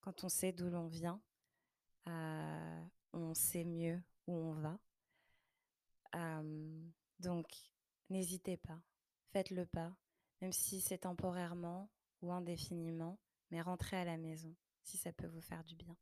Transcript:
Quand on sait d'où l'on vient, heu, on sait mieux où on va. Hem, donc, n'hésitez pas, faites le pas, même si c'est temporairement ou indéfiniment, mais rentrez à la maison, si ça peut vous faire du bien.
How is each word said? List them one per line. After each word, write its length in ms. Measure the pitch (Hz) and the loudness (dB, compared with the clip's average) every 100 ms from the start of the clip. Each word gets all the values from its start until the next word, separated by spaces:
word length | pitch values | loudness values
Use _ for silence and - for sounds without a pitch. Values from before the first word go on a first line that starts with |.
Quand 240 | - 180 | -6 -2
on 40 | 190 | 2
sait 240 | - 185 | 6 4
d'où 160 | 175 175 | 4 4
l'on 200 | 175 165 | 4 2
vient, 320 | 165 170 190 - _ _ _ _ _ _ _ - | 0 0 -2 -8 _ _ _ _ _ _ _ -6
heu, 760 | 165 160 156 156 156 160 165 165 - _ | -2 0 0 0 -2 -4 -6 -8 -14 _
on 200 | 170 165 | -2 0
sait 300 | 165 - 175 | 4 4 4
mieux 380 | 170 165 165 170 175 _ - | 0 2 2 2 -4 _ -2
où 80 | |
on 180 | 175 165 | 0 0
va. 260 | 156 156 185 _ _ _ _ _ _ _ _ _ _ _ _ - | 0 -2 -2 _ _ _ _ _ _ _ _ _ _ _ _ -8
Hem, 800 | 170 165 156 156 156 156 160 165 - _ _ | -2 0 0 -2 -4 -6 -8 -10 -14 _ _
donc, 260 | 180 175 160 - - _ _ _ _ | 2 2 0 -8 -16 _ _ _ _
n'hésitez 460 | 190 180 180 - 175 | 0 2 0 -2 -2
pas, 240 | - 165 - _ _ _ _ | -4 -10 -12 _ _ _ _
faites 180 | 202 190 | 2 4
le 160 | 185 175 | 2 0
pas, 280 | - 165 185 _ _ _ _ | 0 0 -4 _ _ _ _
même 120 | 185 | 0
si 280 | 180 - 196 | 4 2 2
c'est 180 | 185 180 | 0 0
temporairement 920 | 185 175 190 180 175 175 170 175 202 _ _ _ | -2 0 0 2 0 -2 -2 -4 -8 _ _ _
ou 100 | 175 | -2
indéfiniment, 880 | 180 175 170 - 170 165 165 165 196 _ _ _ | 0 0 -2 0 -2 0 0 -2 -4 _ _ _
mais 100 | 165 | -2
rentrez 360 | 170 180 - 190 | 0 0 2 2
à 80 | |
la 120 | 175 165 | 2 0
maison, 400 | 160 160 160 170 _ _ | -2 -4 -6 -12 _ _
si 140 | - 185 | -8 -4
ça 160 | 175 | -4
peut 160 | 165 170 | -4 -6
vous 120 | 165 | -6
faire 220 | 165 165 | -8 -8
du 140 | 165 165 | -8 -12
bien. 200 | 170 170 | -12 -12